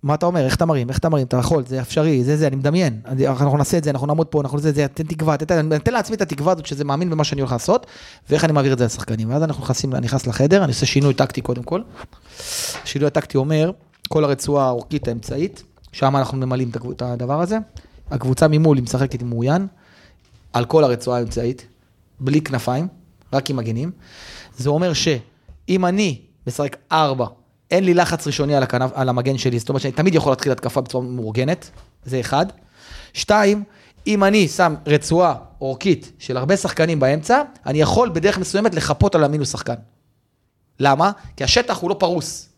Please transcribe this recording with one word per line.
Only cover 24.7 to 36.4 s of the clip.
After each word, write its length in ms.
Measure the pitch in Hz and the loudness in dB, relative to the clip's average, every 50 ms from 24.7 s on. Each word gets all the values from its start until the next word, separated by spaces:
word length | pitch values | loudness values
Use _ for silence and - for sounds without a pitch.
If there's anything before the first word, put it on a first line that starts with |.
אומר 240 | 143 160 175 180 160 | 0 0 0 0 0
שאם 920 | 147 - 170 151 123 113 _ _ _ _ _ - - _ - 175 185 185 | 0 0 0 -2 -2 -4 _ _ _ _ _ -20 -20 _ -2 0 0 2
אני 320 | 175 180 196 214 190 139 113 - _ _ _ _ - | 0 0 2 0 0 -2 -6 -10 _ _ _ _ -10
משחק 280 | 127 - 147 139 - - _ _ | -6 -4 -4 -6 -6 -10 _ _
ארבע, 340 | - 160 156 143 135 131 123 107 - _ _ _ _ _ _ _ | 0 2 2 2 2 0 -2 -4 -6 _ _ _ _ _ _ _
אין 120 | - 180 196 | 0 2 4
לי 100 | 185 175 | 4 4
לחץ 340 | 175 180 160 165 156 - 147 | 4 4 2 0 -4 -4 -4
ראשוני 280 | 135 - 151 139 147 | -2 -2 0 2 2
על 80 | 139 131 | 2 2
הכנף, 280 | 123 - 123 127 131 131 | 2 0 -2 -2 -2 -2
על 160 | 143 131 131 | -2 -2 0
המגן 280 | 123 123 123 135 135 127 | 0 0 0 -2 -2 0
שלי, 220 | 110 131 120 120 | 0 0 0 0
זאת 100 | 113 - | -2 -2
אומרת 120 | 139 135 | -4 -2
שאני 100 | - 143 | -2 -4
תמיד 240 | 120 - 156 190 180 | -2 2 2 4 4
יכול 160 | 156 - 143 | 4 4 4
להתחיל 200 | 131 - - 143 | 0 0 0 -2
התקפה 300 | 131 120 - 127 - 139 | -2 -2 -4 -4 -4 -4
בצורה 220 | 127 123 - 131 127 | -4 -2 -4 -6 -6
מאורגנת, 640 | 123 123 123 113 110 104 120 127 143 175 180 - - - - - _ _ _ _ | -6 -8 -8 -8 -4 -2 -2 0 0 -2 -4 -6 -20 -20 -20 -20 _ _ _ _
זה 140 | - 127 131 | -6 -4 -4
אחד. 260 | 117 - - 139 170 196 - - _ _ _ _ - - - - - - _ | -4 0 0 0 0 -2 -4 -16 _ _ _ _ -20 -20 -20 -20 -20 -14 _
שתיים, 500 | - - - 208 214 214 202 208 208 202 - _ - _ _ _ _ - - | -10 0 2 4 4 6 4 4 2 0 -10 _ -20 _ _ _ _ -4 -2
אם 160 | 214 202 202 | 2 4 4
אני 240 | 196 208 220 196 147 | 4 6 4 4 2
שם 280 | - - 185 170 156 147 - 147 | 2 2 2 2 2 -2 0 2
רצועה 480 | 147 147 147 - 165 170 180 170 135 113 - - - - | 2 2 2 2 2 4 4 2 2 -2 -8 -18 -16 -8
אורכית 500 | - 135 131 123 - 190 170 - - - - _ | -6 -6 -6 -2 2 2 2 2 0 -16 -20 _
של 180 | - - 127 | -8 -6 -4
הרבה 200 | 127 | -4